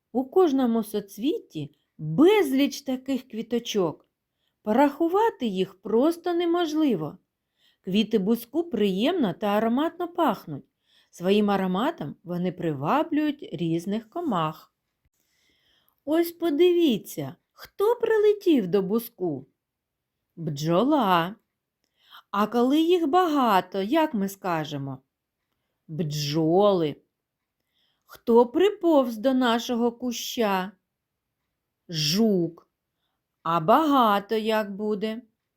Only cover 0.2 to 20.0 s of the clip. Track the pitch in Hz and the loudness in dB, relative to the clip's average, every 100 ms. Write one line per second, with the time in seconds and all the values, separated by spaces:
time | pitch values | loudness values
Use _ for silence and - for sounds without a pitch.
0.2 | 262 381 349 269 247 226 214 208 202 - | -2 2 4 2 0 0 -2 -6 -8 -6
1.2 | 262 466 - 156 143 - _ - 156 160 | -4 -4 -8 -10 -12 -14 _ -12 -4 4
2.2 | 339 427 302 262 285 - - 254 269 269 | 6 6 2 0 0 -2 -8 -8 -4 -6
3.2 | - 214 220 233 233 208 165 - _ _ | -6 -12 -6 -6 -4 -2 -2 -4 _ _
4.2 | _ _ _ _ 214 226 285 285 330 381 | _ _ _ _ -2 2 2 2 0 2
5.2 | 453 453 233 185 185 - 202 226 302 330 | 0 0 -4 -2 -4 -6 -2 2 2 0
6.2 | 359 349 349 339 330 302 302 185 156 190 | -4 -2 0 0 0 0 0 0 -4 -10
7.2 | _ _ _ _ _ _ - 196 214 220 | _ _ _ _ _ _ -4 -2 0 0
8.2 | 185 233 - 311 339 208 208 185 262 370 | 0 -2 -2 -6 -4 -2 -2 0 0 0
9.2 | 208 160 208 208 226 247 330 339 349 349 | -2 -2 -2 0 0 0 -2 -4 -8 -2
10.2 | 302 190 - 139 - _ _ _ _ - | 0 -2 -8 -14 -14 _ _ _ _ -6
11.2 | 175 208 208 196 190 185 277 - 147 - | 0 2 2 0 0 -2 -2 -4 -10 -12
12.2 | 165 175 180 180 165 139 147 262 320 302 | -10 -6 -6 -4 -4 -4 -2 -2 0 -2
13.2 | 302 285 - 160 165 165 190 214 226 339 | -2 -6 -12 -6 -2 -2 -4 -6 -8 -8
14.2 | 339 180 156 - - _ _ _ _ _ | -4 -2 -2 -6 -18 _ _ _ _ _
15.2 | _ _ _ _ _ _ _ _ - 320 | _ _ _ _ _ _ _ _ -2 0
16.2 | 339 - 339 285 359 349 330 208 - - | 0 -2 -4 4 4 6 2 0 -4 -10
17.2 | 135 - _ _ - - 415 480 453 440 | -10 -12 _ _ -20 -2 0 0 0 2
18.2 | 415 415 370 277 185 196 190 226 - - | 2 2 2 2 2 0 0 -4 -4 -6
19.2 | 180 135 - _ _ _ _ _ | -6 -6 -10 _ _ _ _ _